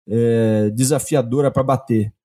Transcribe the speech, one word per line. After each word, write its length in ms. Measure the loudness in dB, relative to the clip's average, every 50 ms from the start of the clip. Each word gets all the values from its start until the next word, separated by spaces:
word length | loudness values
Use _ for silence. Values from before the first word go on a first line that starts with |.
| _ -4
é, 600 | -2 0 2 2 2 2 2 2 2 2 0 0
desafiadora 800 | 0 0 0 0 0 -2 -2 -2 -2 -2 0 0 0 0 0 0
pra 120 | 0 0 0
bater, 480 | 0 0 -2 0 -2 0 0 0 -2 -6 _ _